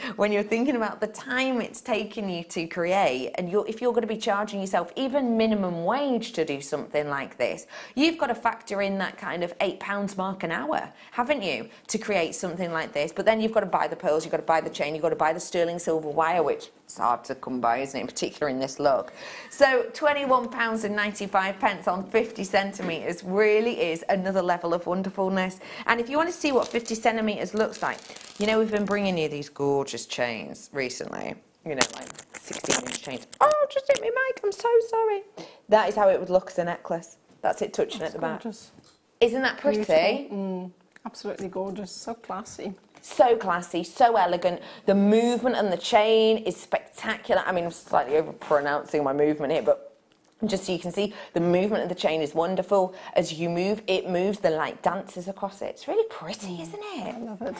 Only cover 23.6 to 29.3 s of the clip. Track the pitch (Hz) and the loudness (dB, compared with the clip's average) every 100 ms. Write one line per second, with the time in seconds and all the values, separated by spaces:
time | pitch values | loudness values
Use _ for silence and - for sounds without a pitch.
23.6 | 233 - 170 165 - 196 185 190 180 175 | 4 0 0 0 0 0 2 0 2 0
24.6 | 170 175 175 180 190 190 190 190 185 185 | 2 0 0 -2 -2 -2 0 2 0 -4
25.6 | - - 233 233 233 294 339 339 302 247 | -10 -6 0 0 2 0 0 0 2 2
26.6 | - 233 233 220 240 220 220 202 180 214 | 2 -2 -2 2 2 4 0 0 -2 0
27.6 | 214 - 147 113 - - - - 208 220 | 0 0 -4 -4 -10 -16 -12 -2 2 4
28.6 | 220 208 196 202 196 175 151 | 2 2 2 2 2 2 0